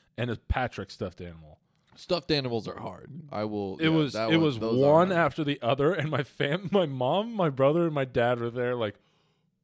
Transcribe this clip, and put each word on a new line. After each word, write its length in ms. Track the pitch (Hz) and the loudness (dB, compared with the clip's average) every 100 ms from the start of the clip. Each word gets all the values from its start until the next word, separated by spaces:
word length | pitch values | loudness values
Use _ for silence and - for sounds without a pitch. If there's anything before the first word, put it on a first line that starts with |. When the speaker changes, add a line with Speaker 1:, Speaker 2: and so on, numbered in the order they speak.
| _ - | _ -8
Speaker 1:
and 100 | 120 | -6
a 60 | 107 | -6
Patrick 540 | _ 135 123 - 95 | _ -2 -2 -6 -12
stuffed 300 | - 98 - | -8 -10 -10
animal. 400 | 87 82 76 78 _ _ _ | -16 -16 -20 -20 _ _ _
Speaker 2:
Stuffed 380 | - - 180 - | -20 -4 -4 0
animals 340 | 147 131 117 95 | -2 0 -4 -4
are 140 | - | -10
hard. 320 | 104 - - 151 - | -12 -12 -16 -18 -10
I 140 | 104 | -6
will, 340 | 107 104 98 95 | -4 -4 -4 0
Speaker 1:
It 60 | |
Speaker 2:
yeah, 40 | 160 | 2
Speaker 1:
was, 240 | 160 147 | 2 2
Speaker 2:
that 160 | 104 113 | 0 0
Speaker 1:
it 60 | 165 | 2
Speaker 2:
one, 40 | |
Speaker 1:
was 140 | 156 117 | 2 0
Speaker 2:
those 180 | 113 123 | 0 2
are 140 | 139 | 6
Speaker 1:
one 160 | 156 185 | 6 6
Speaker 2:
hard. 60 | 170 | 4
Speaker 1:
after 260 | 156 147 | 0 0
the 160 | 143 143 | -2 -2
other, 300 | 117 135 143 | 0 2 2
and 180 | 185 151 | 0 -2
my 140 | 151 | -2
fam-, 440 | 131 - 139 170 196 | -4 -4 -4 -2 0
my 140 | 196 160 | 2 2
mom, 460 | 135 127 180 233 | 0 0 0 -2
my 160 | 220 165 | -2 -2
brother, 360 | 131 135 165 170 | 4 4 4 0
and 80 | |
my 100 | 147 131 | 0 -2
dad 340 | 120 120 120 | 0 2 2
were 100 | 117 | -2
there 240 | 120 123 | -2 -2
like, 220 | 123 107 - _ _ _ _ _ _ | 0 -2 -4 _ _ _ _ _ _